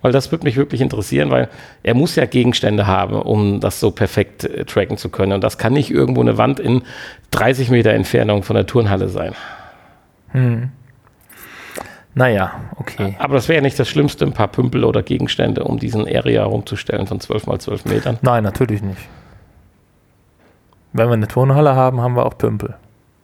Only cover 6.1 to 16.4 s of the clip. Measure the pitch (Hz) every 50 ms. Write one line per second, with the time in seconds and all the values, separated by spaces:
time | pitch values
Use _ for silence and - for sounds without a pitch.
6.1 | 127 123 123 117 110 107 113 127 139 - - 123 120 127 - - - - - -
7.1 | - - _ _ - - 107 120 131 127 131 117 127 120 110 110 107 110 113 -
8.1 | - 120 117 107 104 101 95 - 110 104 98 - - 123 113 101 101 95 95 95
9.1 | 95 98 85 92 - - - - - - - - - - - - - _ _ _
10.1 | _ _ _ - - 131 127 120 117 113 120 131 - - - - - _ _ -
11.1 | _ _ - _ - - - - - - - - - - - - - - - _
12.1 | - - 127 127 110 98 92 - - - - - - - - - - - 104 98
13.1 | 98 - - 139 135 131 107 - 165 156 139 135 - - 127 - - 151 143 147
14.1 | - - - 139 - - 107 101 - - 127 123 127 - 117 113 - 113 - -
15.1 | - - - - - - - 113 110 - - - 120 117 120 113 113 107 - -
16.1 | - 120 117 127 117 110